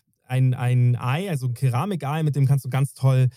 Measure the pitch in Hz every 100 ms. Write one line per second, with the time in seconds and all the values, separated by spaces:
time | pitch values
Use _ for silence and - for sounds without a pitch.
0 | _ _ _ 127 131 - 123 123 123 120
1 | 123 147 202 147 127 117 135 120 190 180
2 | 139 156 151 143 135 139 127 135 139 -
3 | 131 127 127